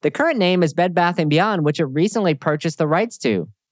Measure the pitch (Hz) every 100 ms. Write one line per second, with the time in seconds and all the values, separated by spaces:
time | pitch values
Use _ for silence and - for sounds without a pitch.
0 | 147 - 311 269 180 180 165 143 180 175
1 | 175 170 156 151 208 196 147 151 151 135
2 | 196 233 190 151 - 151 165 - 156 160
3 | 233 - 127 98 78 - _